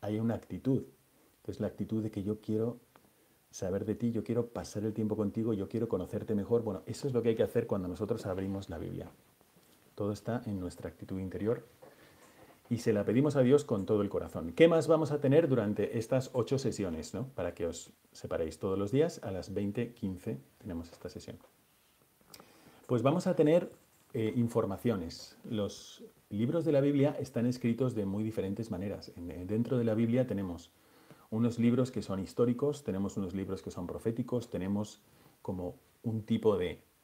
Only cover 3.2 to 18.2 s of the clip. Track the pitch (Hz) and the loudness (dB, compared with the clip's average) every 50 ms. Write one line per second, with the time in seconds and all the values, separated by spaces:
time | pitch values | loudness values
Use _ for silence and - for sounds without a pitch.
3.2 | _ _ _ _ _ _ - - - 92 92 98 92 104 104 104 120 117 113 110 | _ _ _ _ _ _ -10 -6 -4 -2 -2 -2 0 -2 -2 0 0 0 0 0
4.2 | 101 - 117 120 117 - - - 87 - - 107 104 110 104 - 110 107 104 107 | -2 0 0 0 0 -2 -4 -8 -8 -6 -6 -4 -4 -2 -2 0 0 0 0 0
5.2 | 107 101 - 117 110 117 113 95 98 95 - 113 117 117 - 92 87 - - 104 | 0 0 0 0 0 0 0 -2 -2 -4 -2 -2 -2 0 -2 -2 -2 -4 -6 -6
6.2 | - - 107 101 98 - 120 - 113 110 98 92 - - 110 - - 143 123 120 | -2 0 -2 -2 2 2 2 2 2 0 -4 -4 -6 -8 -10 -6 -4 0 0 2
7.2 | 110 117 110 110 110 101 - 120 113 - 117 101 92 90 92 - 110 101 117 110 | 2 2 4 4 2 2 2 0 0 0 -2 -2 -2 -4 -4 -4 -2 -2 -2 -4
8.2 | - 104 92 95 95 95 98 98 98 - 87 80 - 90 90 87 85 - - _ | -2 -4 -4 -2 -2 -2 -2 -4 -6 -6 -8 -8 -6 -8 -8 -8 -10 -12 -16 _
9.2 | _ _ _ _ _ _ _ - _ _ - _ _ _ _ - 104 101 104 101 | _ _ _ _ _ _ _ -20 _ _ -20 _ _ _ _ -4 -2 -2 -2 -4
10.2 | - - 113 120 - - 101 95 90 87 - - - 87 - - - - 98 95 | -4 -4 -4 -4 -4 -4 -6 -4 -6 -8 -8 -8 -12 -12 -12 -12 -12 -8 -6 -6
11.2 | 95 92 87 90 98 107 120 - - - - _ - - - - - - - - | -6 -6 -6 -2 0 0 0 -2 -4 -16 -20 _ -20 -20 -20 -20 -20 -20 -20 -20
12.2 | - - - - - - - - _ - 120 110 - 117 107 101 101 107 107 123 | -20 -20 -20 -20 -20 -20 -20 -20 _ -4 -4 -2 2 2 2 2 2 2 4 4
13.2 | 143 151 139 143 127 120 135 147 143 - 123 101 95 - 107 104 101 98 - 87 | 4 4 4 4 6 6 6 6 4 2 -2 -2 2 2 2 2 2 2 0 -4
14.2 | - 82 - - 117 127 123 - 160 165 165 165 143 143 165 156 160 139 147 147 | -4 -4 -6 -6 -6 -6 6 8 8 8 8 6 4 4 4 4 4 0 -2 0
15.2 | 139 135 135 156 165 147 131 117 107 104 104 101 101 - - 120 110 - 131 131 | 2 6 6 6 6 6 2 2 2 0 0 0 0 0 0 -2 -2 0 0 0
16.2 | 127 - - 127 113 - 139 131 - 120 95 - 101 90 82 78 78 - - 95 | 0 -2 -2 -2 0 0 0 0 0 -2 -2 -2 -4 -4 -4 -6 -8 -8 -6 -6
17.2 | 123 131 - - 90 87 - - 85 85 78 - - - - _ _ _ _ - | -6 -6 -6 -4 -4 -4 -4 -4 -6 -6 -6 -8 -14 -18 -20 _ _ _ _ -14